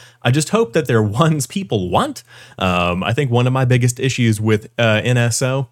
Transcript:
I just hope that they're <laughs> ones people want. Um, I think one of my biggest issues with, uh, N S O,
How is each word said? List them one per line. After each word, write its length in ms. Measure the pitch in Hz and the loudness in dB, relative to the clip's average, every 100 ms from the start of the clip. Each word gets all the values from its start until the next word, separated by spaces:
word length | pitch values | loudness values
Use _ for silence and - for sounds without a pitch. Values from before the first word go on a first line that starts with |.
| - _ | -20 _
I 100 | - | -2
just 180 | 139 151 | 0 0
hope 220 | 214 226 | 0 0
that 160 | 170 120 | 0 2
they're 160 | 117 | 2
<laughs> 180 | 107 107 160 | 2 2 0
ones 220 | 156 - | 0 -4
people 420 | 196 190 107 92 | -8 -4 -4 0
want. 340 | 180 277 - - - - - | -2 -2 -6 -18 -20 -20 -4
Um, 460 | 92 90 87 90 | -2 0 0 -2
I 80 | 90 | -2
think 180 | 120 139 | -2 0
one 160 | 120 127 | 0 2
of 60 | |
my 140 | 131 127 | 0 2
biggest 340 | 127 123 - | 2 2 0
issues 400 | 131 - 117 101 | -4 0 0 0
with, 300 | 110 107 - - | 0 0 -2 -2
uh, 220 | 113 107 | 2 2
N 140 | 117 123 | 2 0
S 240 | 120 - | 0 0
O, 260 | 131 135 131 | -2 -4 -6